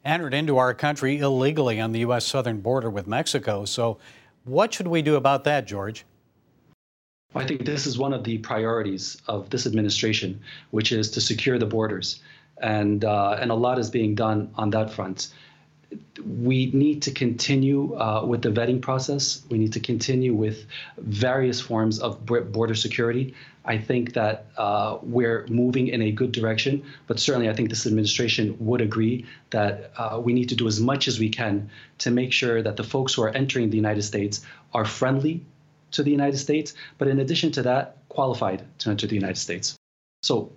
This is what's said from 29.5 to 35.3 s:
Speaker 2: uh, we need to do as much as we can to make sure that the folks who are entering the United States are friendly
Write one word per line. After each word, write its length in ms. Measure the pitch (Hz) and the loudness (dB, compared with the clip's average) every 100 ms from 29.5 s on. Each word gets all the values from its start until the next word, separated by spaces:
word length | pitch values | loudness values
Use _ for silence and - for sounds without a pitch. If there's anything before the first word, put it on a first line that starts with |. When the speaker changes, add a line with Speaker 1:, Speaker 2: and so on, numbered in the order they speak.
| 113 101 104 - - | 0 0 -2 -8 -8
Speaker 2:
uh, 240 | 113 113 | -6 -2
we 100 | 120 | 2
need 160 | 123 120 | 2 2
to 60 | 123 | 0
do 120 | 113 | 0
as 120 | 107 | 2
much 280 | 120 139 135 | 2 2 0
as 120 | 110 | 0
we 100 | 110 | 0
can 400 | 104 113 101 104 - - - | 0 -2 -2 -6 -16 -20 -6
to 140 | 127 | 0
make 200 | 120 127 | 0 0
sure 300 | - 123 113 | 0 2 0
that 160 | 110 104 | 0 -4
the 60 | |
folks 320 | 110 135 131 - | -4 -2 0 0
who 80 | |
are 60 | 110 | 0
entering 420 | 131 135 131 110 | 0 0 0 0
the 60 | 110 | 2
United 260 | 107 104 | 2 0
States 380 | 104 104 101 - - - - | -2 -2 -2 -4 -12 -20 -6
are 120 | 120 110 | -2 -2
friendly 580 | - 131 135 151 | 0 0 2 0